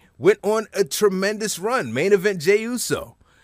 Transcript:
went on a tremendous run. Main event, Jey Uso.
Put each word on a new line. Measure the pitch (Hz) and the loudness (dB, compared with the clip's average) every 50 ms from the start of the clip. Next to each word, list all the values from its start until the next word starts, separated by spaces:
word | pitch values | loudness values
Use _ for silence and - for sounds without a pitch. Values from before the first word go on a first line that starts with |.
| _ _ _ - | _ _ _ 0
went | 117 185 208 - - | 2 2 4 4 2
on | 202 214 226 220 - - | 0 0 0 -2 -2 -2
a | 190 202 | -2 -2
tremendous | - - - 208 202 185 185 190 202 214 208 220 202 - 160 | -2 0 0 2 2 2 2 -2 -2 -2 -4 -6 -6 -6 -6
run. | 180 220 254 247 170 117 110 | -4 -2 -2 -2 -2 -2 -2
Main | 131 156 196 202 | -2 2 2 2
event, | 190 175 214 202 180 | 2 2 2 -2 -2
Jey | 143 175 202 220 | 2 2 2 2
Uso. | 220 233 247 240 - - 143 85 - 117 - _ _ _ _ _ | 2 -2 -6 -6 -4 -4 -4 -6 -6 -10 -18 _ _ _ _ _